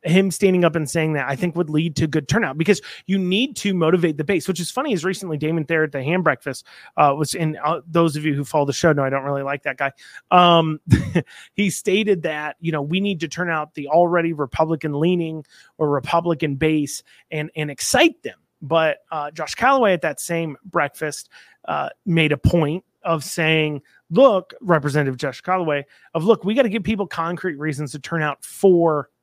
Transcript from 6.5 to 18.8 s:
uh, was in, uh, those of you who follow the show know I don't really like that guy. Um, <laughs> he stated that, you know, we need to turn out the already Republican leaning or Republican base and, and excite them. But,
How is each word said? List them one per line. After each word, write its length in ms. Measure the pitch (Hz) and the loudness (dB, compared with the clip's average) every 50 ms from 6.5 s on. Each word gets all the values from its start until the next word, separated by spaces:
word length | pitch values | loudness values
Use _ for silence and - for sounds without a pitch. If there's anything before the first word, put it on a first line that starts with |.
| 127 - - - - - - - _ | -12 -12 -16 -20 -20 -20 -20 -10 _
uh, 180 | - 151 143 139 | 2 2 2 4
was 180 | 151 156 - - | 0 -2 -4 -2
in, 220 | 185 165 156 151 - 143 | -4 -4 -4 -4 -4 -4
uh, 180 | 151 170 156 - | -4 -4 -4 -8
those 300 | 170 160 170 170 160 139 | -2 2 2 2 2 0
of 80 | 151 151 | -2 -2
you 100 | 156 143 | -2 -2
who 100 | 139 143 | -2 -4
follow 220 | - - 151 143 | -2 -2 -2 0
the 60 | 139 | 0
show 200 | 135 - - 165 | -2 2 2 2
know 120 | 147 143 135 | 2 2 0
I 60 | 131 | -2
don't 140 | 135 139 135 | -2 -4 -4
really 200 | 143 139 139 139 | -4 -6 -4 -4
like 180 | 139 143 139 | -6 -6 -6
that 140 | _ 147 131 | _ -8 -4
guy. 160 | - 143 135 _ _ - - - - _ _ | -4 -4 -4 _ _ -20 -20 -20 -20 _ _
Um, 480 | - 180 180 175 170 165 165 156 156 151 _ - 120 - - - - | 4 6 6 8 6 6 4 2 -2 -6 _ 2 2 2 2 0 -2
<laughs> 380 | 175 - _ - - - _ _ | -2 -2 _ -16 -20 -20 _ _
he 160 | - 208 190 | -2 -2 -2
stated 520 | - - - 180 185 208 220 208 196 175 | -2 -4 -2 0 0 2 2 2 0 0
that, 340 | 156 160 151 151 151 151 - _ | 0 -6 -6 -6 -8 -10 -10 _
you 120 | 165 165 | -6 -4
know, 100 | 160 151 | -4 -4
we 160 | 143 147 170 190 | -4 -2 -2 0
need 200 | 202 202 196 156 | 0 -2 -2 -4
to 80 | 165 151 | -6 -8
turn 220 | - 170 180 175 | -6 -6 -4 -2
out 240 | 165 156 151 - _ | -2 -4 -4 -6 _
the 120 | 156 139 | -12 -6
already 460 | 139 151 170 175 170 175 170 165 165 | 2 4 4 4 4 2 0 0 0
Republican 680 | 165 147 143 127 - - 160 160 165 147 - 156 143 143 | -2 -4 -6 -4 0 0 0 0 0 -4 -2 -4 -2 0
leaning 460 | 156 180 180 175 165 160 160 156 147 _ _ - _ _ _ - | 2 2 2 0 -2 -6 -8 -12 -14 _ _ -20 _ _ _ -2
or 120 | 156 147 | 0 0
Republican 640 | 143 139 - - - 170 170 175 165 143 165 147 139 | 0 -2 0 0 0 0 2 0 -2 0 -2 -4 -2
base 480 | 131 156 156 156 151 147 135 - - _ _ _ _ _ _ | 0 0 2 2 0 -2 -4 -6 -12 _ _ _ _ _ _
and, 220 | 160 156 151 156 _ | -8 -8 -8 -6 _
and 160 | 160 151 147 | -8 -8 -8
excite 500 | 139 - - - - 247 339 330 - _ - | -8 -8 -4 0 4 4 4 4 2 _ -14
them. 140 | 117 - _ _ _ _ _ | -14 -14 _ _ _ _ _
But, 360 | 151 131 165 160 | -4 0 2 2